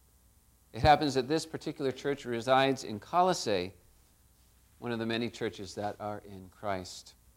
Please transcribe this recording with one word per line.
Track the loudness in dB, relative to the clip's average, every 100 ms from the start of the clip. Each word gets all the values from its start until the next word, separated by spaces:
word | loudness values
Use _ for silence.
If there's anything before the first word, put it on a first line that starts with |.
| _ _ _ _ _ _ _
It | 4
happens | 6 8 6
that | 2 2
this | 0 -2
particular | -10 -8 -4 -4
church | -2 -4 -4 -4
resides | -2 4 4 4 2
in | -4 -10
Colossae, | -2 2 4 2 0 0 -2 -8 -20 -20 _ _ _ _ _ _ _ -10
one | -6
of | -2
the | 0
many | -2 -2
churches | -4 -6 -6 -12 -6
that | -6 -6
are | -8 -8 -12
in | -18 -18
Christ. | -8 -4 -4 -6 -14 -18 -20 _